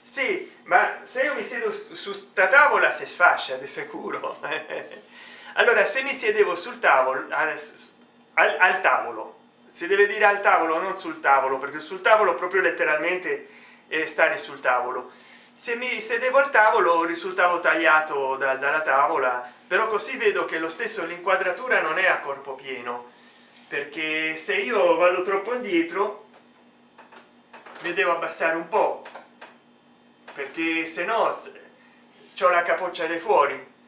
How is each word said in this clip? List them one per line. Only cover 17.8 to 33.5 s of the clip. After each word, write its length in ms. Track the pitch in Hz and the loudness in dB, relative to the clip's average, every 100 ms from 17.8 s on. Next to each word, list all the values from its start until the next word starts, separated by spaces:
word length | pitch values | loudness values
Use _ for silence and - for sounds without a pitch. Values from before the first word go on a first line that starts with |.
| 160 156 156 143 135 131 | 4 4 2 -4 -2 -2
da, 180 | 135 131 | -2 -2
dalla 240 | 139 156 | 0 -2
tavola, 680 | 156 135 151 156 127 123 - - - | 2 2 4 2 -2 -4 -8 -18 -4
però 200 | 185 220 | -2 0
così 300 | 208 - 262 | -2 -4 -2
vedo 280 | 220 190 | 0 0
che 140 | 165 165 | -4 -4
lo 100 | 160 | -6
stesso 360 | - 226 - | -6 -6 -6
l'inquadratura 760 | 165 175 180 190 185 175 254 208 | -8 -8 -2 0 0 -4 0 0
non 180 | 160 165 | 0 0
è 80 | 185 | 2
a 140 | 151 | 0
corpo 340 | 143 139 139 | -2 -10 -10
pieno, 560 | 131 135 127 123 120 120 - - - - - - | -12 -10 -10 -8 -10 -12 -20 -20 -20 -20 -20 -10
perché 680 | 160 143 151 156 156 160 160 | -8 -8 -6 -4 -2 -2 -4
se 180 | - | -2
io 420 | 190 240 220 175 160 | -2 0 2 4 6
vado 260 | 180 180 | 4 2
troppo 320 | 185 196 220 | 0 -2 -2
indietro 760 | 247 202 170 165 185 208 - - - _ _ _ _ _ - - - - _ _ - - - | -6 0 0 0 0 -2 -4 -18 -20 _ _ _ _ _ -20 -20 -20 -20 _ _ -20 -20 -8
mi 120 | 170 | -6
devo 200 | 175 185 | 0 0
abbassare 440 | 170 165 - 170 165 | 0 -2 -2 0 0
un 120 | 170 | 0
po', 340 | 214 - - - - - _ - - _ _ _ _ _ _ - | 2 2 0 -12 -20 -20 _ -20 -20 _ _ _ _ _ _ -20
perché 540 | - - - 165 165 160 | -14 -12 -4 -2 -2 -4
se 180 | - | -4
no 280 | 175 226 131 | -2 0 0
s-, 200 | - - - - _ _ _ _ _ - | -2 -10 -16 -20 _ _ _ _ _ -16
c'ho 140 | - 185 | 2 4
la 140 | 175 | 4
capoccia 420 | 190 165 180 175 | 2 -2 -2 -4
di 140 | 160 165 | -4 -4
fuori 560 | 220 175 139 | 2 4 4